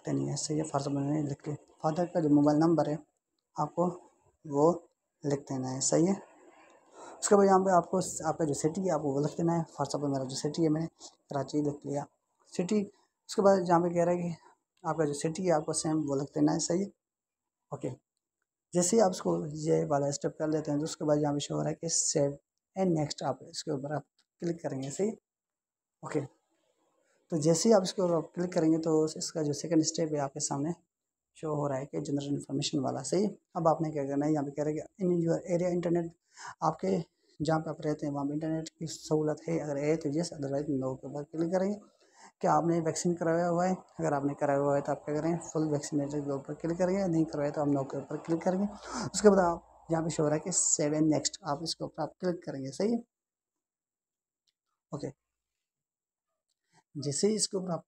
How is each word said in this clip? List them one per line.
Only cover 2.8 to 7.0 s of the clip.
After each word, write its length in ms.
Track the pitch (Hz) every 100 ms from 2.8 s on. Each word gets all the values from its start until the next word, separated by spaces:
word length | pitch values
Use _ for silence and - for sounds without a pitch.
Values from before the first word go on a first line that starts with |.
| 147
है 80 | 156 - _ _ _ _ -
आपको 320 | 151 - 180 170 - _ _ _ 156
वो 260 | 143 156 330 - _ _ _
लिख 160 | 147 143 -
देना 200 | 135 131
है, 100 | 131
सही 240 | - 151 175
है। 100 | 196 - - - - - - _ -